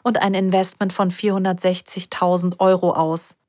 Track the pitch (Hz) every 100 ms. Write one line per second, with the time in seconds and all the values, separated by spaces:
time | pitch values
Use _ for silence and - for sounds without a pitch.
0 | 240 226 196 196 190 190 185 - 196 -
1 | 185 180 208 190 190 180 185 180 - -
2 | 175 - 185 180 180 180 190 185 180 -
3 | 160 165 - -